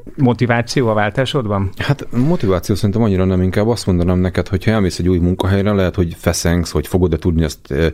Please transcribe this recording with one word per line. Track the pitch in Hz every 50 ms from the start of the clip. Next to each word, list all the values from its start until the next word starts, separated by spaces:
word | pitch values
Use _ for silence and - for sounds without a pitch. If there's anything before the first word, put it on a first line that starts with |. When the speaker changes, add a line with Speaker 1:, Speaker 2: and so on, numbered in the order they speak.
| - - -
Speaker 1:
motiváció | - 139 120 120 - 123 113 117 120 120 - - 151 127 113
a | 107
váltásodban? | 107 104 104 - 135 131 - - 143 117 104 104 98 95 92 -
Speaker 2:
Hát, | - 98 - 143 - - - -
motiváció | 120 127 156 180 175 - 95 92 85 - - 104
szerintem | 95 - 101 92 110
annyira | 117 107 95 92 92
nem, | 92 95 92
inkább | 92 92 87 104 104 113
azt | 120 113 -
mondanám | 104 92 87 87 90 90 92
neked, | 92 92 - 95 87 -
hogy | 101 92 -
ha | 110
elmész | 110 110 95 87 - -
egy | 87 90
új | 92 85
munkahelyre, | 85 87 92 90 - 92 98 98 95 104
lehet, | 104 98 92 87 -
hogy | 101 90 82 - -
feszengsz, | - 90 82 - - 85 85 87 82 -
hogy | - 78 73
fogod-e | - - 90 90 87 82 80
tudni | - 92 82 80
ezt, | 82 73 - - - -
ö, | 69 71 82 80